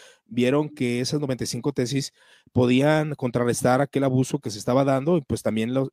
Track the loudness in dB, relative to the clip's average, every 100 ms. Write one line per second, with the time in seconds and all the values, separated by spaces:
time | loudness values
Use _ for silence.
0 | -20 _ -8 -2 2 2 0 -4 -2 -2
1 | -2 -4 -4 -4 -6 -6 -4 -2 -2 -2
2 | -6 _ _ _ _ 2 4 4 4 2
3 | 0 -4 -4 0 0 2 2 2 2 0
4 | 0 2 0 -4 -8 -8 0 2 2 0
5 | 0 -2 -2 -6 -2 -2 -2 -2 -4